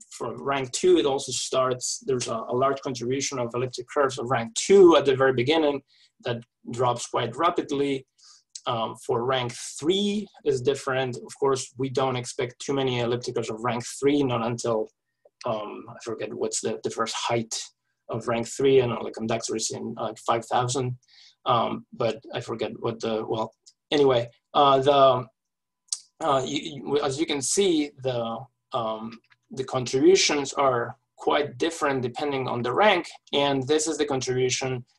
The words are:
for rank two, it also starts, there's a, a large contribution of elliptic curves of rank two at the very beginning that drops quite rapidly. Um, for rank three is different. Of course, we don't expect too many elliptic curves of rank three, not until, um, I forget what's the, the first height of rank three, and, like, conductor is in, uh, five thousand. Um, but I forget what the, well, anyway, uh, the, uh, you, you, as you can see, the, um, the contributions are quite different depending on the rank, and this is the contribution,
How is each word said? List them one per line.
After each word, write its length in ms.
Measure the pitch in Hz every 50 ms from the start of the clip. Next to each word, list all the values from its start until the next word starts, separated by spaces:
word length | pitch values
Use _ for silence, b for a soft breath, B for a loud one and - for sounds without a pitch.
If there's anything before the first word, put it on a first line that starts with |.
| - _
for 240 | - - 139 120 113 123 127
rank 300 | 139 139 135 135 123 -
two, 240 | - - 185 180
it 80 | 160 143
also 260 | 143 135 139 - -
starts, 720 | 123 - - - - 131 127 127 123 123 - - - - 117
there's 220 | 123 131 123 120
a, 160 | 120 117 113 110 -
a 40 | 120
large 280 | 123 135 139 139 -
contribution 580 | - 143 127 120 120 120 131 139 135 - 139 127
of 140 | 120 117 117
elliptic 320 | 123 131 127 - - 120
curves 320 | - - 151 139 131 123 -
of 100 | 117 117
rank 240 | 113 117 117 113 -
two 420 | - - - 196 202 185 170 160
at 80 | 143 131
the 100 | 139 131
very 160 | 127 135 131
beginning 500 | 123 120 120 139 160 160 156 143 139 135 - b b b b b b _ -
that 180 | 127 117 113 117 _ _ _ _ -
drops 360 | 117 117 131 120 120 120 -
quite 260 | - - 123 120 113 117
rapidly. 680 | 135 165 175 175 - 143 - 147 139 143 139 135 135 - _ _ b b b b b b _ _ - -
Um, 300 | 127 123 113 113 113 117 - -
for 180 | - 127 117 120
rank 300 | 131 131 127 123 120 120 - - - - -
three 480 | 139 160 190 196 208 202 202 214 196 - _ - _
is 180 | 147 135 127
different. 540 | 120 139 139 139 - 139 131 131 131 127 120
Of 180 | - 110 104 - -
course, 340 | 139 139 135 123 - - _
we 120 | 120 135 135
don't 280 | 127 139 135 131 127
expect 420 | 127 123 - - - 127 120 - _
too 140 | - - 139
many 260 | 139 135 131 123 120
elliptic 360 | 120 117 120 120 - - 123
curves 140 | 127 110 120
of 140 | 113 107 113
rank 220 | 123 117 117 117 - -
three, 260 | - 135 143 147 143 139
not 220 | 127 123 113 113
until, 440 | 120 120 120 - 120 113 110 107 - _ _ _ _ _ _ _ _ _ _ -
um, 400 | 123 110 107 104 98 95 92 90 110
I 60 | 113 - -
forget 300 | 117 110 - 110 107 113
what's 260 | 120 117 110 - -
the, 220 | - 117 110 110 -
the 60 | 120
first 260 | - 120 113 110 -
height 420 | - - - 120 117 113 - - - - - _ _ _ _ _ _ _ -
of 180 | 123 113 113
rank 220 | 123 117 117 117 -
three, 320 | - - 135 139 135 131
and, 100 | 123 120
like, 220 | 110 107 107 104 -
conductor 420 | 107 113 110 120 113 - - 113
is 160 | 110 - -
in, 240 | 123 110 110 113 113
uh, 140 | 113 117 107 110 - -
five 160 | - 113 117 113
thousand. 520 | - 110 117 123 120 - 139 127 127 127 - b b b b b b b b _
Um, 400 | - 123 117 110 110 - 113 - _ -
but 280 | - 120 113 110 - - - -
I 80 | 127
forget 300 | 120 - 117 113 113 107 113 -
what 200 | - 117 113 -
the, 240 | - 113 110 107 107
well, 280 | - - 110 110 - _ _ _ - _ _ _ _
anyway, 380 | 160 147 143 135 127 117 117 120 b b _ _ -
uh, 260 | 151 151 175 170 139
the, 460 | 131 143 143 139 135 135 - - - - _ _ _ _ _ _ _ _ _ _ _ _ - - - _ _ _
uh, 240 | 160 156 139 135 -
you, 140 | - 143 151 - 160 147 143 -
you, 160 | - 139 147
as 160 | 147 143 131
you 80 | 143 165
can 160 | 165 151 139
see, 500 | 127 - - 202 202 190 170 151 147 143 - 139 127
the, 340 | 131 123 120 117 113 113 110 - - _ _ _ _ -
um, 440 | 123 113 110 110 110 113 110 110 - _ _ _ _ _ _
the 120 | - 123 131
contributions 920 | - - 131 123 - - 131 147 175 190 190 - - 156 143 139 - -
are 440 | - 139 135 123 120 120 120 - _ _ _ _
quite 420 | _ - 156 156 151 143 143 131 120
different 420 | 156 165 165 - 160 143 135 131
depending 460 | 120 120 117 - 147 147 139 131 127
on 160 | 123 120 120 117
the 100 | 123 123
rank, 320 | - 202 214 196 170 - - - - _ -
and 340 | - 143 143 143 139 135 127
this 200 | 123 151 156 156
is 80 | 165 151
the 100 | 139 151
contribution, 800 | 143 139 131 127 131 127 127 127 127 127 - 135 131 127 123 - _ _